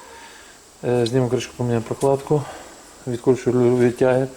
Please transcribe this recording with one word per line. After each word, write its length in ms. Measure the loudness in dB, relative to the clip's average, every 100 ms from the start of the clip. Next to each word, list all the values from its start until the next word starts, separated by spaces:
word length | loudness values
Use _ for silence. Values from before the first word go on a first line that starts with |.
| -20 -20 -20 -20 -20 -20 -20 -8
Е, 220 | -2 0 2
знімемо 240 | 0 0
кришку, 240 | -2 -6 -6
поміняємо 280 | -2 -2 -4
прокладку, 580 | -2 0 0 0 -2 -2 -12 -18 -20 -20 -14 -8
відкручую 480 | -2 0 2 2 2
люльові 360 | 2 4 2
тяги, 360 | 2 2 2 0